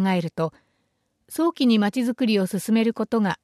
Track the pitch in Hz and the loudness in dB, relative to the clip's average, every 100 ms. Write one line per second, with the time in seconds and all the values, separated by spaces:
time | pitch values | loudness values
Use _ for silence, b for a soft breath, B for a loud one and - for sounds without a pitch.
0 | 190 185 165 - 160 - _ _ _ _ | 0 0 -2 -4 -6 -6 _ _ _ _
1 | _ _ _ - 330 - 254 220 202 254 | _ _ _ -4 -2 2 2 2 2 0
2 | 240 247 247 214 185 190 - 220 226 - | -2 0 0 2 0 -4 0 0 0 -2
3 | 220 226 202 - | -2 -2 -2 -4